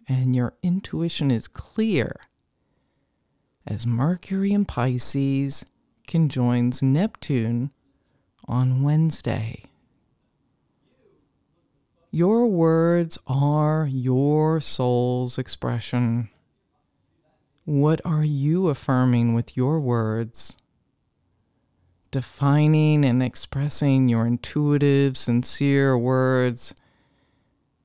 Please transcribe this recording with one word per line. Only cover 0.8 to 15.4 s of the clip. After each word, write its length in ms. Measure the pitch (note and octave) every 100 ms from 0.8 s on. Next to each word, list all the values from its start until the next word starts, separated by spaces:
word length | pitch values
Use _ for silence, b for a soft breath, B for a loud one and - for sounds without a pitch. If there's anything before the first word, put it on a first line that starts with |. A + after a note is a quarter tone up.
| - D#3+ E3+ - C#3+
is 180 | A2+ -
clear 720 | - - - A3 E3 - - - _ _ _ _ _ _ _ _ _ _ _ _ _ -
as 180 | G#2 A#2
Mercury 680 | A#2 D3 F3+ - F#3+ G3
in 140 | G3+ G3+
Pisces 1000 | - B2+ B2 - C#3 C#3 C3+ C#3 - - _ _ _ -
conjoins 760 | E3 D#3 B2+ B2 A#2+ A#2+ B2
Neptune 880 | C3+ C#3 G#3+ - - C3 A2+ A#2+ C#3 - _ _ _ _ _ _ -
on 340 | A#2+ B2+ C3
Wednesday. 840 | C#3 D#3 D#3+ - B2 G2+ A2 - - _ _ _ _ _ _ _ _ _ _ _ _ _ _ _ _ _ _ _ _ _ _ _ _
Your 360 | D#3+ F3 A3+ A#3+
words 680 | F3+ E3 E3 E3 F3 E3 - -
are 580 | C3+ C#3+ D3+ D3+ D#3 D3+
your 760 | C3 B2 B2+ C#3+ D3+ D#3 D#3+
soul's 760 | - - B2+ B2 B2 B2 B2+
expression. 920 | -